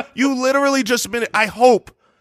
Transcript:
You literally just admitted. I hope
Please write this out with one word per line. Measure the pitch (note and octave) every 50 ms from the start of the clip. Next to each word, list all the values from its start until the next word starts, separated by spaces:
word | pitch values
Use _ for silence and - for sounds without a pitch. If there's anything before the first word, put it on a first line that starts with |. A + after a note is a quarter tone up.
| - - -
You | G3 C4+ C#4 C4+ B3+
literally | B3+ C4 C4+ C#4 C#4 C#4 C#4 C4+
just | A#3+ G3+ B3 A#3 -
admitted. | F#3+ G#3 A#3+ A3+ - -
I | G#3 A3
hope | G3+ - G#3+ B3 B3+ A#3 F#3 - - - _ _ _ _ _